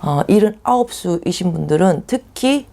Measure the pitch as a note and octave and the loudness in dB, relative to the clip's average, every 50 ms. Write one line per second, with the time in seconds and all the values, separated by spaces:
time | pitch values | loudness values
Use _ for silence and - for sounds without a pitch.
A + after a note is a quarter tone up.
0 | - D3+ D3 C#3+ - - F#3+ G#3+ G#3 G#3+ G#3+ - _ - B3 B3 B3 A#3+ - - | -2 -2 -2 -2 2 2 4 4 4 2 0 -2 _ 0 0 0 0 -2 -4 -10
1 | - F#3 F3 E3+ E3+ - F3+ - F3+ F3+ E3 D#3+ D#3 D3 D3+ D#3 F3+ F#3+ E3+ F3 | -4 -4 -4 -2 -2 -4 -6 -2 -2 -2 -2 -2 -2 0 2 2 4 2 2 0
2 | - - - B3+ - - - - - B3+ C#4 C#4+ B3 - | -2 -4 -4 -4 -4 -8 -12 -4 0 0 0 0 -2 -6